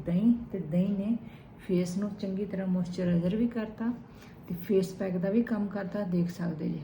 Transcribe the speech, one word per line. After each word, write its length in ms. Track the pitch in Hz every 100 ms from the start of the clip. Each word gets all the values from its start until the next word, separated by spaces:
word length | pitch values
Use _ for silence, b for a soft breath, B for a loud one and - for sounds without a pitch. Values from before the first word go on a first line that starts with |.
| -
ਦਹੀਂ, 280 | 175 226 240 -
ਤੇ 80 | 196
ਦਹੀਂ 380 | 151 175 202 202
ਨੇ 200 | 202 240 B B B -
ਫੇਸ 380 | - 180 180 190
ਨੂੰ 120 | 208
ਚੰਗੀ 360 | - 196 190 202
ਤਰ੍ਹਾਂ 220 | 190 190
ਮੋਇਸਚਰਾਈਜ਼ਰ 680 | 180 175 - 180 170 175 220
ਵੀ 120 | 240
ਕਰਤਾ 460 | 233 214 - 226 247 B B B B -
ਤੇ 60 |
ਫੇਸ 400 | 175 - 196 180
ਪੈਕ 240 | - 190 180
ਦਾ 120 | 196
ਵੀ 140 | 220
ਕੰਮ 240 | 240 214 202
ਕਰਤਾ। 360 | 208 190 208
ਦੇਖ 260 | 190 175 170
ਸਕਦੇ 400 | - 175 151 -
ਜੇ 100 | -